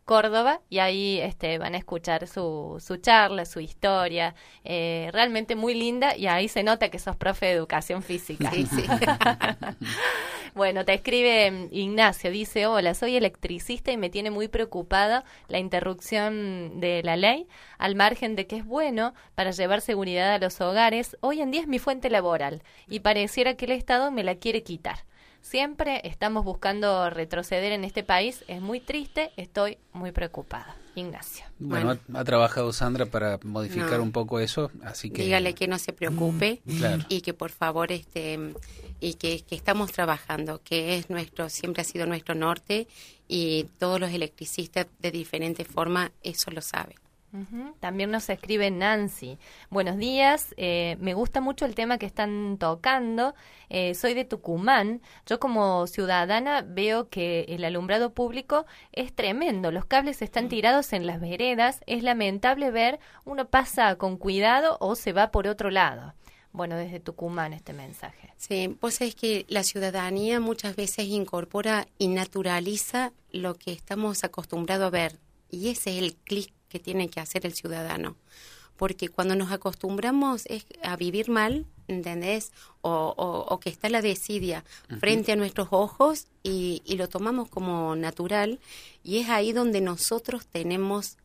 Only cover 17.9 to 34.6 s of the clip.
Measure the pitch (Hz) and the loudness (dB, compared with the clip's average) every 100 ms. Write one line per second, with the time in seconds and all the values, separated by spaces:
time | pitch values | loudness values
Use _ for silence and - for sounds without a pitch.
17.9 | 202 208 233 226 214 190 220 214 269 302 | 4 4 4 -2 -2 -4 -6 -4 -2 0
18.9 | 226 233 - - - 190 180 185 202 202 | 0 -2 -4 -8 -2 0 2 2 2 2
19.9 | 202 190 180 190 208 185 - 180 202 226 | 0 0 2 4 4 2 0 2 6 6
20.9 | 226 240 - 262 302 269 294 311 254 - | 4 -2 -2 -2 0 0 -2 0 -2 0
21.9 | 262 247 214 175 160 139 151 - - - | 0 2 2 4 2 0 -6 -12 -20 -10
22.9 | 208 208 208 202 - 247 254 240 254 - | 0 2 2 2 2 2 0 -2 -2 2
23.9 | 247 277 254 185 180 226 226 226 165 - | 2 2 0 -2 -2 0 -2 -4 -8 -8
24.9 | - - _ - _ - 254 285 294 285 | -8 -12 _ -20 _ -4 0 0 0 -2
25.9 | 269 - - 208 214 202 185 196 208 208 | -2 -4 -4 -2 0 -2 -2 -2 2 2
26.9 | 185 175 165 165 170 175 185 202 208 190 | 2 2 -2 -4 -4 -2 0 0 -2 -4
27.9 | 214 196 185 220 - - 180 190 247 - | -4 2 2 2 -4 -10 -8 -6 -6 -4
28.9 | 294 277 - 311 - 175 - 202 226 _ | -6 -4 -4 -4 -6 -6 -2 -2 -4 _
29.9 | 180 180 175 170 - - 113 - - - | -12 -6 -4 -4 -6 -10 -12 -12 -18 -14
30.9 | - 180 - - - - - 143 127 113 | -10 -10 -10 -14 -16 -16 -10 -4 0 2
31.9 | 123 - 123 127 120 117 123 120 117 123 | 0 -4 -6 2 6 6 4 -2 0 0
32.9 | 127 117 113 107 101 107 107 104 117 - | 0 0 0 0 -2 -4 -4 -4 -2 0
33.9 | 120 113 117 113 117 110 - | 0 0 0 -2 -2 -2 -2